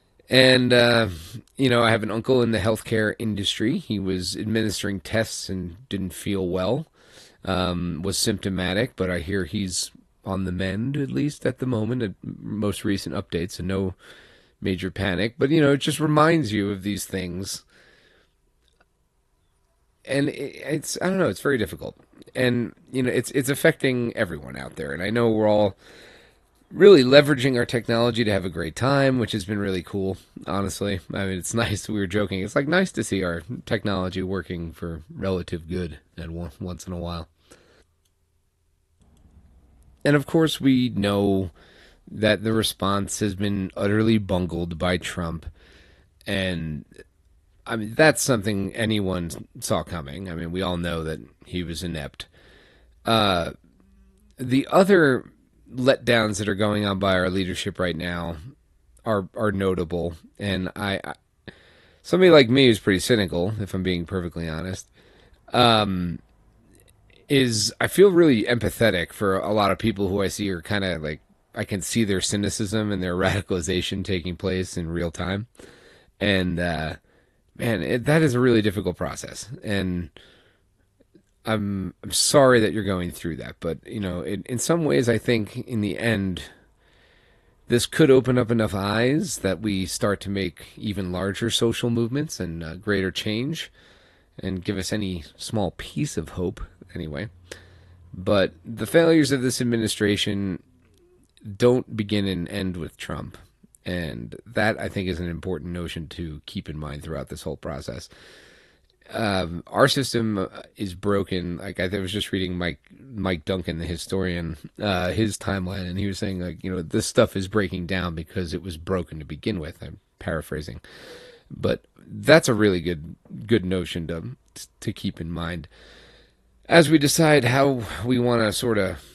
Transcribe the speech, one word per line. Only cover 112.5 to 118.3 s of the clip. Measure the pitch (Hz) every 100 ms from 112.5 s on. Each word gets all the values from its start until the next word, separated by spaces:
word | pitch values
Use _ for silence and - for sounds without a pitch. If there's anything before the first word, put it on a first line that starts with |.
| 87
Mike, | 87 71 _ - 135
Mike | 113 95 90
Duncan, | - 95 87 80
the |
historian, | 85 82 - 98 92 87 85 76 - -
uh, | 104 92 90
his | 90 110 -
timeline, | - 98 90 95 90
and | 92
he | 101
was | 92
saying, | 98 95
like, | 90 80
you | 95
know, | 90
this | 82 110 -
stuff | - 110 -
is | 92
breaking | 107 95 92 85
down | 95 87
because | 80 82